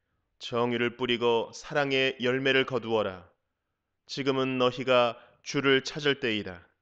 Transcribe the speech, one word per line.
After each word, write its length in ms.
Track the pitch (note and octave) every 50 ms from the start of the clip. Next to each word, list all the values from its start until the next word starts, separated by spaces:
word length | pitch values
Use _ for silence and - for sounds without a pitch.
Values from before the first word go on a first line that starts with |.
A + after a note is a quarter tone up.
| _ _ _ _ _ _ _ _
정의를 560 | - - B2 A#2 A#2+ B2 A#2+ A#2 A#2+ A#2+ A2
뿌리고 560 | - B2+ B2 A#2+ A2 A#2+ A#2+ A#2 A#2 G2+ - G#2
사랑의 640 | - - - D#3 D3 C#3+ C#3 C3+ C3 C3 C3+ - -
열매를 440 | A#2+ B2 B2+ C3+ C3+ C#3 C3 C3 B2+
거두어라. 640 | - C3 A#2 A2 A2+ A2+ A2 G2+ G2 F#2 F2+ F2 - _ _ _ _ _ _ _ _ _ _ _ _ _ _ _
지금은 520 | - - D3 C3 C#3 C3+ C3+ C3 C3 C3
너희가 640 | B2+ B2 B2 B2 C#3 B2 B2+ B2+ B2 A#2+ A#2 A2+ - - - _ _ _
주를 400 | - - C#3+ C3 C#3 C3+ C3+ B2+
찾을 380 | - - D#3 D3 C#3+ C3+ C#3
때이다. 440 | - A#2 A2 G#2 G2 F#2+ F2+ E2+ - _ _ _